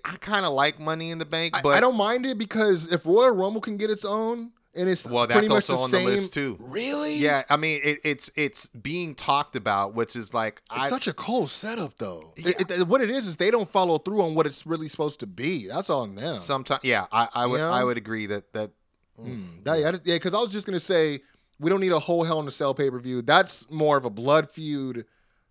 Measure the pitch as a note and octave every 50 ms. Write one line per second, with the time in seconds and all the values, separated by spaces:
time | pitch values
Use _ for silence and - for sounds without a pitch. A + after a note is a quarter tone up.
0 | - - F#3 - - G3 G#3+ G3+ F#3+ E3 C#3 C3+ C#3+ D3+ D3+ - D3+ D#3 D#3+ D#3+
1 | E3 E3 E3 E3 D#3+ D3 D#3+ D#3+ E3 E3 D#3+ F3+ E3 D3 C#3+ G3 A#3+ B3+ B3+ G#3+
2 | G3+ G#3+ A#3+ B3+ B3 C4+ B3+ G#3 A3 G3 - A3 G#3+ G#3 F#3+ E3 D#3 E3 F3 E3
3 | - D#3 F#3 A3 B3+ C4 A#3 F#3 F#3 G3+ G#3+ A3 - A3+ G#3 G3+ G#3+ G#3+ G#3+ G#3
4 | - G3 G#3 A3 A3 A3+ A#3+ A#3+ A#3 A#3 _ _ _ _ - E3+ F3+ F#3+ F3+ -
5 | - A#2 A#2+ A#2+ A#2+ A2+ A#2+ G3+ G#3+ G#3+ - G#3 - - C3+ B2+ C3 C3 G3+ F#3
6 | F3+ F#3+ G3 G3+ F#3+ F3+ - D3 C#3 C3+ G2+ F2+ A2+ C3 C3+ G3+ A#3+ C4+ C#4+ D4
7 | D4+ D4+ - D4+ C#3+ D3 C#3+ C3+ B2+ - C#3+ D3 D#3 D#3+ D3+ C#3+ C#3 D3+ D3 C#3
8 | - D#3 C#3+ - - - - D#3 D3 C3+ - - - - - A#2 G#2 C3+ D#3+ F3+
9 | F3 D#3+ C3 - - - C#3 C#3+ - - - B2 G2 G#2+ G2+ G2 G2 G2+ G#2+ A#2
10 | A#2 - - A#2+ A2 - - A#2 A2 G#2+ - - _ - A2+ B2 C3+ C#3+ B3 C4
11 | - A3 D3+ - - - A#3 B3+ F3+ C3 - - - G#3+ A#3 A#3 E3+ C3 - -
12 | A2+ G2 F2+ D#2+ D#2 D#2+ - D#3 E3 F3 F3 - F#3 F3 F3+ F3+ F3+ E3 A3+ C4+
13 | B3+ G#3 B3+ C4+ A3+ F#3+ D#3+ - F3+ G3+ A#3 A#3 G3+ - - G3 F#3 F3 E3 D3+
14 | - F#3 G#3 G#3+ F#3 E3 D#3 D#3+ D3+ D3+ C3 - - D#3 E3 D#3+ D#3+ D3 - -
15 | D3+ D3 C#3+ - A#2 G2+ F2+ F2 B2+ D#3+ F#3 C#3+ G2+ F#2 A#2+ E3 G3 - D#3+ C3+
16 | A#2+ G#2 G2 G2+ B2+ E3 D3 G2+ F2 - C#3 C3+ B2+ - C#3 C3 - B2+ A#2+ G2+
17 | F#2 - - A2+ A#2+ G#2 - A#2+ B2 B2 B2+ - D#3 E3 B2 B2 B2+ B2 A#2+ A#2
18 | G2+ G#2+ A2+ A2 G#2+ G2 G#2 G2+ - _ - A2 G#2+ G2+ _ _ _ _ _ _
19 | _ _ _ - A2+ B2 B2+ A2 F#2+ F2 E2+ F2 G2 C#3+ D#3+ D#3+ D3 D#3+ F3+ F3+
20 | - F3 E3+ E3 - F#3 F3+ G#3+ A#3+ G#3 F#3+ G#3 - - F#3+ E3+ - - F#3 E3
21 | D#3+ D3+ C#3+ C3+ - _ _ _ _ _ _ - D3 E3 F#3+ F#3+ G3 F#3 F3 D#3
22 | D3 - E3+ E3+ E3+ E3 E3 D#3 D3+ C#3 - - D3+ C3+ C3 - C#3+ C3+ B2+ B2
23 | A#2+ B2+ B2+ B2 A#2 B2 D3+ F#3 F#3 F#3 - - - - D3+ D#3 D3+ D3+ D3 C#3
24 | C3 A#2+ G2+ G#2+ A#2+ C3+ D3 D#3 D3+ C#3+ - D#3+ D#3 D3+ D3 C#3 C3+ C3 B2 A#2
25 | A2+ _ _ _ _ _ _ _ _ _